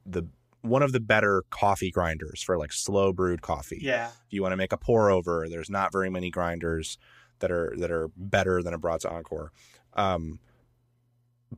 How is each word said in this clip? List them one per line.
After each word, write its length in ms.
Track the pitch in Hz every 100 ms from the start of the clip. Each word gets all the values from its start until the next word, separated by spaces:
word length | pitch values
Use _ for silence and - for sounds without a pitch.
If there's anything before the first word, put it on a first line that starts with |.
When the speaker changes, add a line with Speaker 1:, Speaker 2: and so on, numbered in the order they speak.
| 95
Speaker 1:
the, 220 | 90 85 - _ _
one 220 | 113 127
of 100 | 143
the 80 | 127
better 440 | 110 107 104 95 -
coffee 400 | - 101 98 95
grinders 520 | 92 85 80 80 -
for, 160 | - 90
like, 140 | 76
slow 400 | - - 101 98
brewed 300 | 92 92 85
coffee. 360 | - 76 - -
Speaker 2:
Yeah. 280 | 139 120 117
Speaker 1:
If 240 | - _
you 100 | 101
wanna 140 | 92 92
make 160 | 95
a 40 | -
pour 340 | - 117 104
over, 380 | 92 87 82 82
there's 220 | 85 80
not 220 | 101 95
very 180 | 95 95
many 200 | 92 90
grinders 680 | 90 85 85 82 80 78 - _ - _ _
that 100 | 92
are, 240 | 87 82 -
that 120 | 85
are 180 | 82 80 90
better 460 | 98 98 92 90
than 120 | 87
a 40 | 85
Baratza 320 | 85 82 -
Encore. 420 | 82 80 78 76 - _ _ _
Um, 460 | - 98 87 80 78 _ _ _ _ _ _ _ _ _ _ -